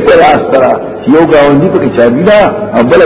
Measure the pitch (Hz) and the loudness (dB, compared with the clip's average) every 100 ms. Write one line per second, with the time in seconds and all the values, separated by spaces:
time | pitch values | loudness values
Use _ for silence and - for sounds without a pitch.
0 | - 165 156 143 - 135 127 113 - - | 2 2 2 0 -2 0 0 -2 -6 -10
1 | - 156 165 151 143 143 185 160 135 104 | -2 0 2 2 2 0 0 -2 -4 0
2 | 117 127 185 214 190 - - 113 120 - | 0 0 0 2 0 -4 -6 -2 0 2